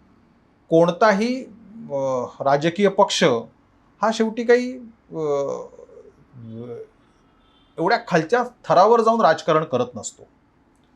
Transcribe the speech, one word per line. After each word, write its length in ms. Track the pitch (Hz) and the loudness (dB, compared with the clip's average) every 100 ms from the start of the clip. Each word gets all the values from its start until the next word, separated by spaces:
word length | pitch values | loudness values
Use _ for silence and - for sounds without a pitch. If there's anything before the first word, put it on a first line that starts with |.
| _ _ _ _ _ _ _ | _ _ _ _ _ _ _
कोणताही, 760 | 165 170 175 220 196 233 262 - - - - - | 2 4 4 2 2 -2 -4 -10 -20 -20 -20 -10
अ, 320 | 139 135 127 120 - | -6 -4 -4 -6 -4
राजकीय 480 | 135 147 165 170 196 | 0 2 0 0 0
पक्ष 360 | 196 196 - 170 117 - _ _ _ _ _ | 2 0 2 2 0 -4 _ _ _ _ _
हा 80 | 214 | -4
शेवटी 280 | 226 220 220 | -2 -2 -2
काही, 280 | 226 240 247 254 233 - _ | 2 2 0 -10 -18 -20 _
अ, 440 | 160 151 143 139 123 120 - - - - _ _ 127 113 113 120 117 - _ _ _ _ _ _ _ _ - | -8 -4 -2 -4 -8 -12 -20 -20 -20 -20 _ _ -20 -18 -16 -14 -16 -18 _ _ _ _ _ _ _ _ -6
एवढ्या 200 | 170 180 - | -2 -2 0
खालच्या 360 | 175 156 240 240 - - | -2 0 -2 -2 -8 0
थरावर 320 | 165 208 233 | 4 4 4
जाऊन 200 | 220 226 | 2 2
राजकारण 440 | 180 160 - 156 | 2 2 0 0
करत 220 | 160 123 120 | 0 -4 -4
नसतो. 340 | 104 - - - _ _ _ _ _ _ | -8 -16 -18 -20 _ _ _ _ _ _